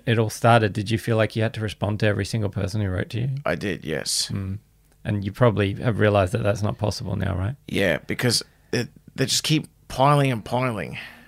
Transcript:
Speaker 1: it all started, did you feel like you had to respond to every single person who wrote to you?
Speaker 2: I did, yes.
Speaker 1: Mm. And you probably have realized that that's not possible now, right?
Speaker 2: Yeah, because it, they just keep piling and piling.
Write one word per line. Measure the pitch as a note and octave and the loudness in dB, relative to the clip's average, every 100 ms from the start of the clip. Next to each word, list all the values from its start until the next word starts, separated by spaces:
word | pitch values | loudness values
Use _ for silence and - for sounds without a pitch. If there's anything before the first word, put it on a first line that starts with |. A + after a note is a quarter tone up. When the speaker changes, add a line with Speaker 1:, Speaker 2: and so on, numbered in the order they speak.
| - | 0
Speaker 1:
it | A2+ | 0
all | A2 | 0
started, | - A#2 A#2 G#2+ | 2 6 6 4
did | G2+ G2+ | 0 -2
you | A2+ | -2
feel | - A2 | 0 0
like | G#2+ A2+ | 2 0
you | |
had | A2+ | -2
to | - | -2
respond | G#2+ - G2+ G#2 | -8 -2 -2 2
to | G#2+ | 2
every | G2+ | 2
single | G2 A2+ G2+ | -2 -2 -2
person | G2+ F#2+ G#2+ | -2 -4 -2
who | G2 | -2
wrote | F#2 - | -2 -4
to | G#2 | -4
you? | C3 C3+ | -4 -2
Speaker 2:
I | - E2+ | -2 -2
did, | G2 E2 | -4 -6
yes. | C#2 D2+ - - - | -4 -6 -4 -4 -4
Speaker 1:
Mm. | G#2 F#2+ G2+ _ _ _ _ | -4 -6 -8 _ _ _ _
And | - G#2 | -4 -2
you | G2 | -4
probably | - B2 G2+ G2 | 2 2 4 0
have | - B2+ G2 | 0 -2 2
realized | G#2 G2+ F#2 | 4 6 4
that | - | 2
that's | G2+ G#2 | 0 0
not | G#2 - | -2 -2
possible | G#2+ - G2 G2 | -2 -2 -6 -4
now, | F#2+ F2+ | -2 -2
right? | G2 C#3+ - | -4 -6 -6
Speaker 2:
Yeah, | F#2+ G2 D2 - | 0 2 0 -2
because | G#2+ B2 G#2+ - _ - | -2 0 0 -4 _ -6
it, | B2 A#2 - - - | -4 -4 -10 -16 -4
they | C3+ | 0
just | - | 0
keep | - D#3 - _ - | 2 0 0 _ -12
piling | - C#3 D3 C#3 | 2 4 6 4
and | A#2 | 0
piling. | - A#2+ B2+ G#2+ C2 - - - | -2 -2 -2 -4 -6 -8 -14 -18